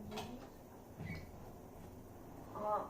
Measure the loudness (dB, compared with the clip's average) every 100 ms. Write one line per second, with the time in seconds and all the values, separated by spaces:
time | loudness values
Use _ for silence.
0 | 0 0 0 -2 -4 -8 -10 -10 -8 -2
1 | 0 0 -2 -6 -6 -6 -8 -8 -8 -6
2 | -8 -8 -8 -6 -4 4 8 8 6